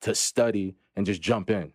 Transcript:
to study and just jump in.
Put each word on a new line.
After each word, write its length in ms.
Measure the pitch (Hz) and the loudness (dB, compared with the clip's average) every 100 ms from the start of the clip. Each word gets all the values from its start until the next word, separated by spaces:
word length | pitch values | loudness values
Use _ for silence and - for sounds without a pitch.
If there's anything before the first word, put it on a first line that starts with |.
to 140 | 120 | -4
study 640 | 101 - - 117 104 95 - _ - | -2 0 2 2 2 -4 -8 _ -4
and 80 | |
just 160 | 98 90 | -2 0
jump 300 | 110 113 92 | 0 0 0
in. 220 | 104 76 | -2 -4